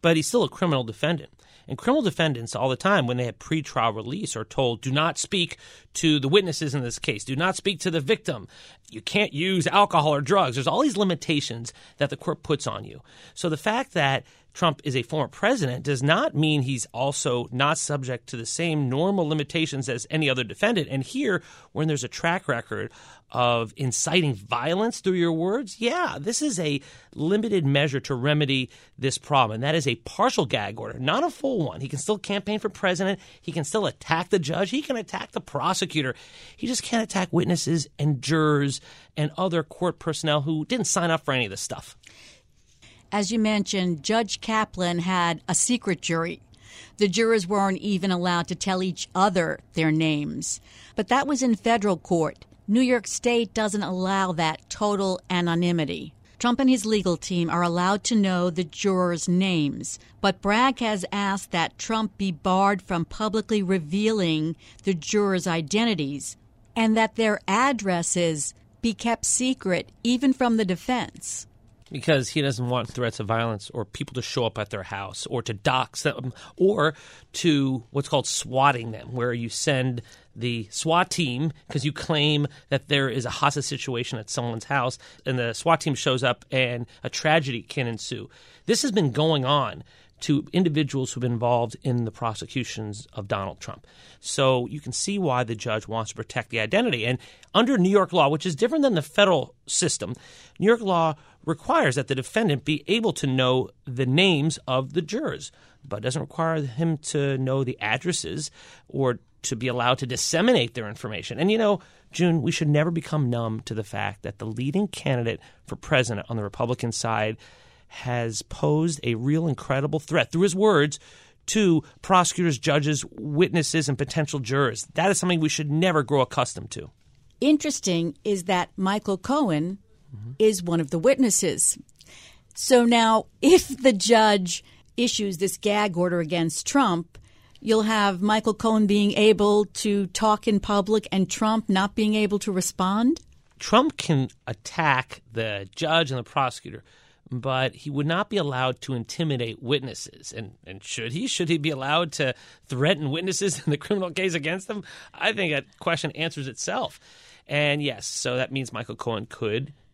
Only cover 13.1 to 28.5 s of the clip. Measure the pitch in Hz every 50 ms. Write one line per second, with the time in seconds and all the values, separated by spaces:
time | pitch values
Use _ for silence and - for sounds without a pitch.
13.1 | - - - - _ - - 175 156 151 - 214 214 240 269 - - 175 147 135
14.1 | 135 131 - _ _ _ _ _ _ - - 175 139 - - 147 127 131 117 -
15.1 | - 151 135 - - - - 208 262 247 165 131 123 127 - 143 143 123 131 143
16.1 | 160 202 - 214 - 147 156 156 151 147 127 127 139 120 - - - 117 131 139
17.1 | 139 - - 147 123 120 120 - 123 123 139 147 160 - - - 147 143 131 123
18.1 | 127 117 _ - - 117 113 - - - 165 170 156 151 143 127 127 139 165 190
19.1 | 202 196 170 147 156 151 147 139 - 165 160 147 - 135 127 120 123 123 - -
20.1 | - 156 156 139 131 131 123 107 - - - 214 240 190 147 - 139 135 131 -
21.1 | - 262 294 233 185 165 - - - - - _ _ - 156 160 151 135 123 120
22.1 | - - - 165 170 190 - - 131 117 - - 110 104 101 113 - - - -
23.1 | - - _ _ - 120 123 120 120 117 117 107 - - 139 127 113 - - 160
24.1 | 160 185 165 147 123 95 101 - 123 120 123 151 170 190 214 233 226 - - 190
25.1 | 185 180 170 170 165 160 165 185 202 262 285 190 - - 220 233 294 359 359 -
26.1 | - - 143 196 233 - 302 302 233 170 170 151 143 135 - - - - - _
27.1 | - - 147 160 196 214 220 233 208 185 156 135 139 143 147 151 131 135 135 -
28.1 | 143 123 120 147 151 151 151 135